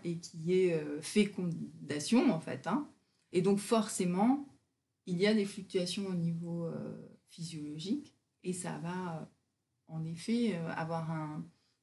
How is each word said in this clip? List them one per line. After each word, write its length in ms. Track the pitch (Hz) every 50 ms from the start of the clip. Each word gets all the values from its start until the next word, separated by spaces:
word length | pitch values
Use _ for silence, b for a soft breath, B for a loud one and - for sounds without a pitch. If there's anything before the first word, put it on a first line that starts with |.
| -
et 120 | 175 165
qui 360 | 170 - - - 165 160 175 185
est, 200 | 185 185 175 165
euh, 280 | 156 151 147 147 156
fécondation, 1300 | 156 - - 208 196 202 - 190 180 170 160 165 147 - - - - 147 147 147 - - 226 262 339 240
en 80 | 185 160
fait, 280 | - - - - -
hein. 200 | 165 220 294 294 - _ _ _ _ _ _ _ _ 170
Et 80 | 185
donc, 180 | 185 202 202 202
forcément, 880 | - - 233 220 208 - - - 185 180 180 190 214 254 285 294 - - - _ _ _ _ _ _ _ _ _ _
il 100 | 185 180
y 100 | 170 202
a 60 | 208 220
des 120 | 214 196
fluctuations 600 | 202 - 202 185 - - 185 180 180 - 208 196
au 60 | 190 180
niveau, 520 | 170 170 170 165 165 170 170 170 170 170
euh, 280 | 160 156 - - 110 110 - - - - _ _ _
physiologique 840 | - 180 160 165 170 151 147 147 151 156 165 196 277 294 - - _ _ _ _ _ _ -
et 100 | 185 180
ça 240 | - - 165 156 151 160
va, 340 | 170 185 185 185 170 165
euh, 80 | 156 160 - _ _ _ _ _ _ _ _ _ _ _
en 180 | - 165 160 160
effet, 480 | 165 170 165 - 220 233 240 233 214 175
euh, 160 | 170 165 - -
avoir 360 | - 160 160 165 165 160 160
un, 320 | 165 156 156 151 151 170 165 - _ _ _ _ _ _